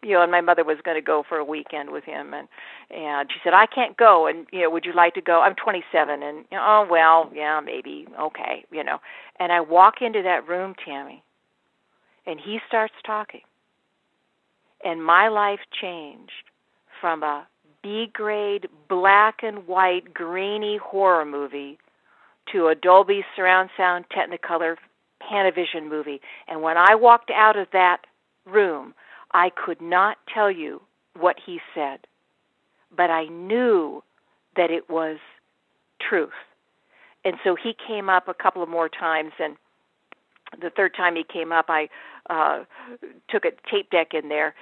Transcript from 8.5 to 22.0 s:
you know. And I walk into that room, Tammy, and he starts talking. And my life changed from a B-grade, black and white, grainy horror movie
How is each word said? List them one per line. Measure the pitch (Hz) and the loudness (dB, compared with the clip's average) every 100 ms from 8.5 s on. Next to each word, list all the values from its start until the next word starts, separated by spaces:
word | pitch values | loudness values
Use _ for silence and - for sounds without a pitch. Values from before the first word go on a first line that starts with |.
| - - | -10 -10
you | 156 | -8
know. | 139 151 - - - - | -6 -8 -10 -20 -16 -6
And | 175 | -2
I | 175 | 0
walk | 156 175 202 - | 2 6 6 4
into | 240 214 | -4 -2
that | 185 175 156 | -2 -2 -2
room, | 180 190 180 | -6 -6 -12
Tammy, | 160 139 139 - _ _ _ _ _ _ _ _ _ _ - | -14 -14 -14 -20 _ _ _ _ _ _ _ _ _ _ -14
and | 156 | -12
he | 196 220 - | -10 -10 -4
starts | 226 220 - - | -2 -2 -6 -8
talking. | 214 208 - _ _ _ _ _ _ _ _ _ _ _ _ _ _ | -8 -8 -16 _ _ _ _ _ _ _ _ _ _ _ _ _ _
And | 185 165 | -8 -4
my | 160 175 220 | 4 4 4
life | 208 208 202 - - | 2 -2 -4 -10 -12
changed | 185 170 147 - - - - _ _ _ _ - | -12 -12 -16 -20 -20 -20 -20 _ _ _ _ -8
from | 175 160 | -6 -4
a | 151 147 - _ 151 _ | -4 -6 -10 _ _ _
B-grade, | 202 214 226 214 214 208 208 202 185 156 - | -10 -8 -8 -8 -6 -4 -4 -6 -8 _ -6
black | 180 196 202 214 - | 0 4 6 4 0
and | 226 208 175 | -10 -10 -4
white, | 185 185 180 175 | 0 0 0 -6
grainy | 165 160 185 196 214 208 208 | -10 -8 -6 -6 -6 -6 -6
horror | - 196 190 165 147 | -6 0 2 2 0
movie | 143 139 143 139 147 _ _ | -8 -8 -10 -14 -18 _ _